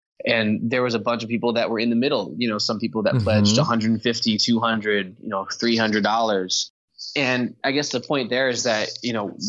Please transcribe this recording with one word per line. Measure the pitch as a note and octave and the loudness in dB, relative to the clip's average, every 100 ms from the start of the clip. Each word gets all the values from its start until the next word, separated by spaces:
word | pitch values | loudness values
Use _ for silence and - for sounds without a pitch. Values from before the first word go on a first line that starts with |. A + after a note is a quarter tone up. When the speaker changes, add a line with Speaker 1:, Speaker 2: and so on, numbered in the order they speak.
| _ _ - | _ _ -2
Speaker 1:
And | A#2 G#2+ G#2+ A#2 | 0 2 0 0
there | B2+ | 0
was | B2 | 0
a | A2+ | 0
bunch | A#2 A#2+ | -2 -2
of | A2+ | -2
people | A#2 A#2+ | -2 0
that | A2+ F#2+ | 0 0
were | A2 | 0
in | A#2+ | 0
the | |
middle, | A#2 C3+ C3 F2+ D#2 | 2 2 0 -4 -4
you | A#2+ | -2
know, | G#2+ | -2
some | - G#2+ | -2 -2
people | A2+ A2 | -2 0
that | A2 | 0
Speaker 2:
Mm-hmm. | B2+ | 2
Speaker 1:
pledged | F#2+ G#2 G2+ A2 | 4 4 4 4
a | |
hundred | D3+ A2+ A2 A2 | 2 2 2 0
fifty, | A#2+ A#2 A#2 G#2+ | 0 0 0 0
two | - A2+ | 2 2
hundred, | A2+ A2+ G#2 G2+ F#2+ - | 2 0 0 0 -2 -8
you | A2 | -6
know, | G2 | -4
three | F#2+ - A#2 A2+ | -4 -2 0 2
hundred | A2 G#2 | 2 2
dollars. | G#2 A2+ A2+ G2+ F#2 - - _ _ - - | 2 2 2 0 0 -4 -4 _ _ -18 -6
And | D3 C3 B2 A#2+ - | -2 0 0 -2 -2
I | C3+ | -2
guess | C#3 D3 | 0 -2
the | E3 | -4
point | - C#3+ A2+ | -2 -2 0
there | B2 C3 | 0 0
is | A#2+ | 0
that, | B2 G#2+ G2+ - | 0 0 -2 -4
you | A#2+ | -4
know, | A2+ G#2 - | -2 -4 -6